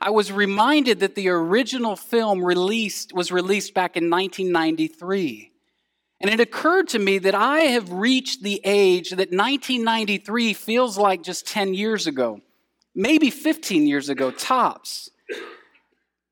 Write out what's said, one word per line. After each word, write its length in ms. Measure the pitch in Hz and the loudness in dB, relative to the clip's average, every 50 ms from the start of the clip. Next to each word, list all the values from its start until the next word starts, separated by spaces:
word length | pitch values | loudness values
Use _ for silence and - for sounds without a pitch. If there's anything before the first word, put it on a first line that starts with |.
I 100 | - 196 | -4 0
was 200 | 214 220 208 185 | 2 2 0 0
reminded 680 | 196 196 202 196 196 202 220 - - 302 269 247 214 170 | 0 0 0 0 2 2 2 4 4 4 4 2 2 2
that 160 | 196 190 - | 0 -2 -2
the 140 | 202 196 185 | 0 0 0
original 680 | 180 170 165 165 185 233 269 214 247 262 240 226 196 | 2 2 0 2 2 0 0 0 -4 -4 -4 -4 -4
film 480 | - - - - 233 226 214 202 185 180 | -6 -8 -2 -2 0 0 0 0 0 0
released, 680 | 180 175 175 180 190 220 233 220 196 - - - - - | 0 0 2 0 0 0 -2 -2 -4 -6 -8 -10 -8 -4
was 200 | 180 175 175 180 | -4 -4 -2 -2
released 420 | 180 180 185 202 208 190 - - | -2 0 0 0 -2 -2 -4 -2
back 220 | 190 180 175 - | -2 -2 -2 -2
in 120 | 180 165 170 | -2 0 0
nineteen 440 | 170 180 190 190 - - 190 185 175 | 0 0 -2 -2 -4 -4 -2 0 0
ninety-three. 1000 | 165 160 160 156 156 160 156 156 - 175 180 190 196 180 143 113 104 104 _ _ _ _ _ _ _ _ _ _ _ _ _ _ - | 0 0 0 0 0 -2 -4 -4 -10 -8 -4 -2 -2 -2 -4 -6 -8 -18 _ _ _ _ _ _ _ _ _ _ _ _ _ _ -4
And 100 | - 202 | -2 0
it 80 | 220 226 | 2 2
occurred 480 | 240 - - - - 311 349 381 339 - | 2 2 0 -2 2 4 4 4 2 2
to 100 | - 226 | 0 0
me 180 | 202 196 196 190 | 2 2 2 2
that 160 | 180 190 196 | 2 2 2
I 280 | 196 214 254 285 311 330 | 4 2 2 4 4 4
have 280 | 294 240 240 208 175 | 4 2 0 -2 -4
reached 540 | 180 185 208 247 262 262 262 - - - 190 | -6 -2 0 2 2 2 0 -4 -8 -6 -6
the 160 | 208 202 190 - | -6 -4 -2 0
age 480 | 190 202 202 196 185 180 185 165 - | 2 4 6 6 6 4 2 0 -4
that 220 | 185 185 190 180 175 | -2 -2 -2 -2 0
nineteen 500 | 185 208 247 277 269 - - 254 247 226 | 0 0 0 0 -2 -2 -4 -2 -2 0
ninety-three 720 | 226 226 226 220 202 202 185 - - 208 240 233 226 190 | 0 0 0 0 -2 -4 -4 -4 -4 -4 -2 0 -2 -2
feels 420 | - - - 226 240 254 247 196 | -4 -4 -2 0 0 0 0 0
like 280 | 196 208 196 190 185 160 | 2 2 2 2 0 -4
just 200 | 175 175 - - | -8 -10 -10 -8
ten 300 | - - 214 196 196 190 | -6 -4 -4 -2 -2 -2
years 320 | 190 208 220 220 202 - | -2 -2 -2 -2 -2 -2
ago, 340 | 160 143 131 127 117 107 98 _ _ _ _ _ _ _ _ _ _ - | -4 -2 -2 -2 -2 -2 -6 _ _ _ _ _ _ _ _ _ _ -6
maybe 360 | 180 196 247 320 302 311 247 | -2 0 4 4 4 4 2
fifteen 580 | - - - 311 311 311 - - - 156 151 147 | 0 -2 -2 -2 -2 -2 -4 -2 2 2 2 4
years 200 | 143 143 135 143 | 2 0 -2 -2
ago, 220 | 139 131 135 131 | -4 -2 -2 -2
tops. 800 | 127 - - - 262 254 220 151 - - - - - - - - _ _ _ - - - - - - - _ _ _ _ _ _ _ _ _ _ _ _ _ _ | -2 -4 -2 0 0 2 2 0 -2 -4 -14 -12 -12 -12 -14 -16 _ _ _ -14 -12 -12 -12 -16 -18 -20 _ _ _ _ _ _ _ _ _ _ _ _ _ _